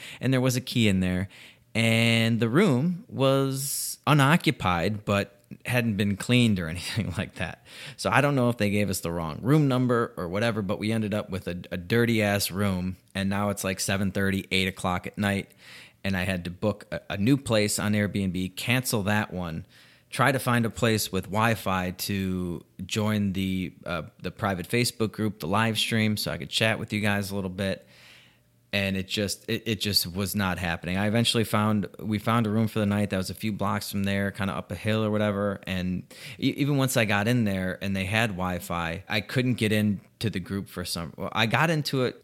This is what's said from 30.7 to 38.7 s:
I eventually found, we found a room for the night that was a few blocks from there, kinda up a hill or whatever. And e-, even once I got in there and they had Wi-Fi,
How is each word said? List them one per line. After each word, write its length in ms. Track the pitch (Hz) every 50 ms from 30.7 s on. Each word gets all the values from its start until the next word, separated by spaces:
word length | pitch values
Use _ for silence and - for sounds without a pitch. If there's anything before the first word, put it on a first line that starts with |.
| 85 85 - 85 90 95
I 100 | 101 107
eventually 380 | 104 117 117 - - 120 107
found, 420 | - - 107 107 107 107 107 92 - - -
we 200 | - 104 107 101
found 260 | - - 113 120 117
a 40 | 107
room 180 | 104 110 113 104
for 120 | - 110
the 60 | 107
night 260 | 101 101 104 104 98
that 60 | - 95
was 120 | 92 -
a 40 | 95
few 200 | - - 113 104
blocks 360 | 92 98 98 101 101 - -
from 140 | - 101 98
there, 260 | 98 98 98 101 98
kinda 240 | 95 - 95 98 73
up 200 | 69 - - 104
a 20 |
hill 300 | 90 - 107 110 110 110
or 40 | 107
whatever. 520 | 107 104 107 107 101 98 101 101 98 - -
And 400 | - 92 92 90 90 92 90 - - - - - - 123 -
e-, 160 | - 135 - -
even 180 | 143 139 147
once 220 | 139 135 131 - 123
I 80 | 113
got 240 | 101 107 101 104 113
in 160 | 123 123 117
there 340 | 104 95 95 92 92 90 -
and 140 | - 101 98
they 80 | 98 95
had 280 | 95 107 110 117 113
Wi-Fi, 720 | 98 87 90 92 90 87 - -